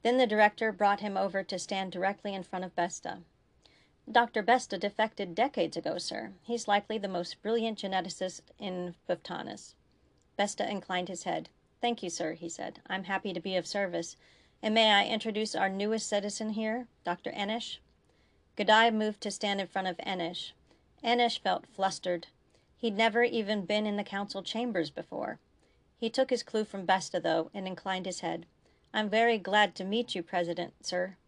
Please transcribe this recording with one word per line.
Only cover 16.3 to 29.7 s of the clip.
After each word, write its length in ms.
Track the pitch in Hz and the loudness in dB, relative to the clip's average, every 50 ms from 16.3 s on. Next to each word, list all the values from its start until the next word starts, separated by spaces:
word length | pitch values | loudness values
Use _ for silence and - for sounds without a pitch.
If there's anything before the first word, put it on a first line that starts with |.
| 202 - 220 214 | -4 -4 -4 -4
here, 380 | 214 220 220 220 220 247 247 - _ _ _ | -2 -2 -2 -2 -2 -4 -6 -10 _ _ _
Doctor 260 | - 175 - - - | -4 -4 -4 -4 -8
Enesh?" 480 | - - 202 202 220 240 226 - - - _ _ _ _ _ _ _ _ _ _ _ _ _ _ _ | -4 -4 -4 -2 -2 -4 -6 -8 -12 -14 _ _ _ _ _ _ _ _ _ _ _ _ _ _ _
Gudai 360 | - 208 208 214 220 226 233 | -2 6 8 8 10 10 8
moved 280 | 220 214 214 214 214 - | 6 4 0 0 -2 -4
to 100 | - 208 | -6 -6
stand 300 | 196 - - 202 202 196 | -6 -2 -2 -2 0 0
in 80 | 196 180 | -2 -2
front 180 | - 196 190 185 | -2 -2 -2 -2
of 80 | 175 - | -4 -4
Enesh. 520 | - - 190 180 170 165 180 - - - - _ _ _ - _ _ _ _ _ - | -4 -4 -2 -2 -2 -4 -4 -6 -10 -12 -14 _ _ _ -20 _ _ _ _ _ 2
Enesh 340 | 233 240 240 240 233 226 - | 2 4 4 4 2 2 0
felt 280 | _ 196 185 175 - | _ 0 0 0 -4
flustered. 600 | - - - 190 190 185 - - 185 180 170 - - _ _ _ _ _ _ _ _ _ | -10 -4 0 0 0 0 -2 -2 -2 -2 -2 -4 -12 _ _ _ _ _ _ _ _ _
He'd 200 | _ - 226 202 | _ -2 -2 2
never 260 | 196 226 226 202 233 | 4 4 4 6 4
even 440 | 240 233 - 226 214 196 214 208 185 | 4 4 2 0 0 0 0 -2 0
been 200 | 170 208 214 214 | 0 0 0 2
in 100 | 214 208 | 0 -2
the 80 | 202 196 | -2 -4
council 380 | 202 - 196 202 202 - 202 | -4 -4 -6 -6 -6 -8 -10
chambers 480 | 190 - - 220 247 247 214 185 160 147 | -8 -6 -4 -4 -4 -2 0 -2 -2 -2
before. 480 | 143 - - _ - - - - 233 - _ _ _ _ _ _ _ _ _ _ _ | -6 -10 -12 _ -8 -6 -6 -6 -8 -10 _ _ _ _ _ _ _ _ _ _ _
He 140 | _ - 226 | _ -6 -2
took 200 | 226 - 262 262 | 2 0 2 2
his 120 | 254 226 | 2 -2
clue 220 | - - - 214 214 | -2 -2 -2 -2 -2
from 220 | - - 196 185 | -2 -6 -6 2
Besta, 340 | 170 185 190 - - - 180 | 2 2 2 2 -2 -4 -2
though, 300 | - 165 160 165 160 - - | 0 2 2 2 0 -2 -6
and 140 | 202 190 185 | -8 -6 -6
inclined 380 | 185 175 - 190 190 185 180 | -8 -6 -4 -4 -4 -2 -4
his 140 | 185 180 - | -6 -6 -4
head. 260 | - 165 165 165 170 _ _ _ _ _ _ _ _ _ - | -4 -4 -4 -6 -8 _ _ _ _ _ _ _ _ _ -4
"I'm 140 | 214 214 208 | -2 -2 2
very 300 | 202 220 233 233 233 214 | 4 4 6 6 4 2
glad 360 | 180 190 196 208 208 190 | 0 4 6 6 6 6